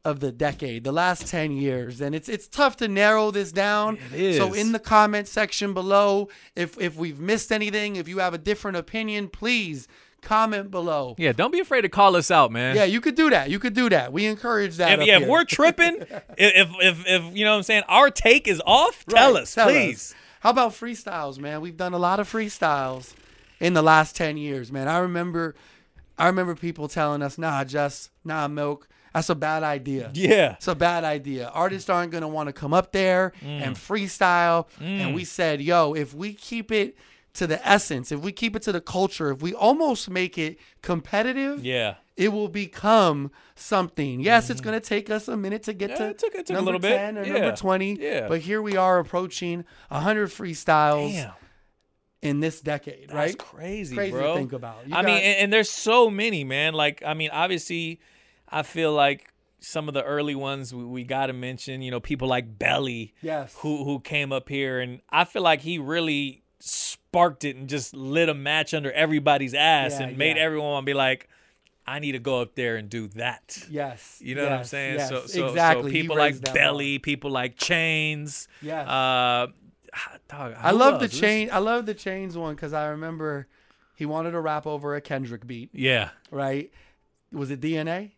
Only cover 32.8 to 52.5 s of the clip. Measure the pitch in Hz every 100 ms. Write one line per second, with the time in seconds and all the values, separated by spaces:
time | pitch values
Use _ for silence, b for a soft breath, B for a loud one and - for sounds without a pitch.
32.8 | 185 190 185 185 185 - 139 147 139 127
33.8 | - 208 196 - 185 175 175 170 165 -
34.8 | 156 196 - 156 180 - 165 147 147 175
35.8 | 156 156 143 143 202 208 - 233 214 220
36.8 | 196 - b b b - 170 156 - 202
37.8 | - 139 127 147 180 - 226 214 214 175
38.8 | - 185 190 - 151 135 165 214 208 294
39.8 | 320 240 - 185 185 175 156 - b b
40.8 | - 170 - 202 240 262 277 285 123 127
41.8 | 107 95 _ - 208 208 208 202 190 -
42.8 | 208 226 180 147 139 b b _ - 202
43.8 | 180 - 139 123 165 233 226 233 165 220
44.8 | 220 254 208 214 214 226 196 208 214 196
45.8 | 247 254 214 202 453 381 339 190 190 180
46.8 | 190 240 208 214 196 240 190 214 190 190
47.8 | 196 208 147 147 107 165 160 214 214 190
48.8 | 185 180 156 175 185 - 175 170 170 b
49.8 | b 143 170 214 202 - 180 156 - 156
50.8 | 151 147 147 190 113 - b b b _
51.8 | _ _ _ _ 147 143 160